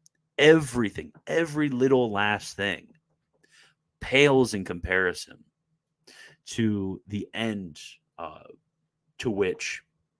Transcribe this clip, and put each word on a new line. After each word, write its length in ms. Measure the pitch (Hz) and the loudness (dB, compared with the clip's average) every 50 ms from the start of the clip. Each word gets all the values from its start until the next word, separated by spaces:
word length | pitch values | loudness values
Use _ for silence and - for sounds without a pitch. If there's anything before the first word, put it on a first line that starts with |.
| _ _ _ _ _ _ _ - | _ _ _ _ _ _ _ 4
everything, 760 | 139 151 165 160 147 127 117 123 113 98 - - - 117 - - _ | 8 8 8 8 4 0 -2 -2 -2 -2 -4 -8 -14 -14 -16 -16 _
every 420 | - 151 160 170 156 147 151 151 147 | -4 -2 -2 -2 -2 -2 -2 -2 -2
little 440 | 131 123 131 135 135 127 123 113 101 | 0 0 2 4 4 4 2 2 0
last 440 | 98 104 104 104 101 - - - | 0 0 0 -2 -2 -6 -8 -8
thing 300 | - 98 101 87 - - - _ _ _ _ _ _ _ _ _ _ _ _ _ _ _ _ _ _ _ _ _ _ | -4 -4 -4 -4 -6 -10 -16 _ _ _ _ _ _ _ _ _ _ _ _ _ _ _ _ _ _ _ _ _ _
pales 540 | - - 131 135 143 143 135 131 127 110 107 | -6 0 4 4 6 6 6 4 4 2 0
in 100 | 98 92 | -4 -6
comparison 760 | - 92 87 85 92 92 95 92 90 85 - - - - - _ _ _ _ _ _ _ _ _ _ _ _ _ - - - - - - _ _ | -6 -8 -6 -4 -2 0 0 0 0 -2 -4 -10 -16 -18 -20 _ _ _ _ _ _ _ _ _ _ _ _ _ -20 -20 -20 -20 -20 -20 _ _
to 560 | - - - 113 110 104 101 98 95 95 - - | -8 -4 0 0 0 0 0 -4 -6 -8 -10 -12
the 220 | 95 104 101 - - - | -10 -10 -10 -8 -8 -8
end, 460 | 107 113 113 107 101 95 82 73 - - - - - _ _ _ - | -6 -6 -4 -6 -6 -10 -12 -16 -18 -20 -20 -20 -20 _ _ _ -14
uh, 240 | 82 78 78 78 - - - _ _ _ _ _ _ _ _ _ _ _ _ - | -14 -14 -14 -16 -20 -20 -20 _ _ _ _ _ _ _ _ _ _ _ _ -10
to 120 | - 123 | -6 -4
which, 520 | 104 98 98 90 87 - - - - - - _ _ _ _ _ _ _ | -2 0 0 0 -2 -4 -6 -10 -10 -12 -14 _ _ _ _ _ _ _